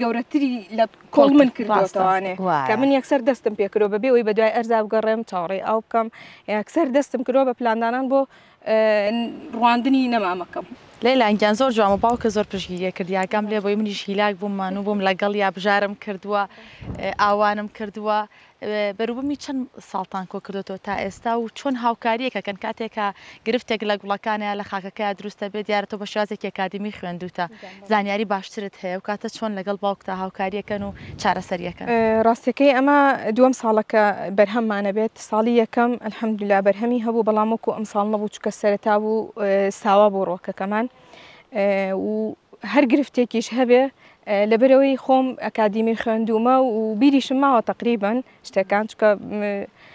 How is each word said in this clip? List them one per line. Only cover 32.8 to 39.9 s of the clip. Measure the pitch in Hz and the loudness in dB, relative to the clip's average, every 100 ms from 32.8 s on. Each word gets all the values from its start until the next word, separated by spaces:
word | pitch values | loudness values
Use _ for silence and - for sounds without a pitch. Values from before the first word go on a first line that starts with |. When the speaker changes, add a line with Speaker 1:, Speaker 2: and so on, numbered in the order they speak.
| 277 285 277 240 208 226 | 4 4 4 2 -2 4
Speaker 1:
دووەم | 254 254 | 4 4
ساڵەکە | 226 214 - 220 208 190 175 196 | 0 0 2 2 2 0 -2 2
بەرهەممانە | 202 233 220 202 202 208 | 2 2 -2 -2 -2 -2
بێت. | 220 - - | -4 -6 -4
ساڵی | 214 226 240 | 0 2 2
یەکەم | 220 - 240 240 | 2 2 0 -2
ئەلحەمدوللا | 220 - 226 208 202 196 196 | -8 -6 -6 -4 0 2 2
بەرهەمی | 196 233 247 226 | 0 0 0 0
هەبوو، | 233 214 | 0 2
بەڵام | 214 220 | 2 0
وەکو | 226 - 170 | -2 -4 -6
ئەم | 214 | -4
ساڵ | 208 208 | -2 -2
نەبوو | 214 208 | -2 -4
چونکە | - 214 - | -6 -8 -2
سەرەتا | 214 202 226 208 | 0 0 2 0
بوو، | 214 220 - - | 2 -2 -4 -4
ئێ، | 202 196 196 - | 0 2 0 -2
ساوا | 220 | 2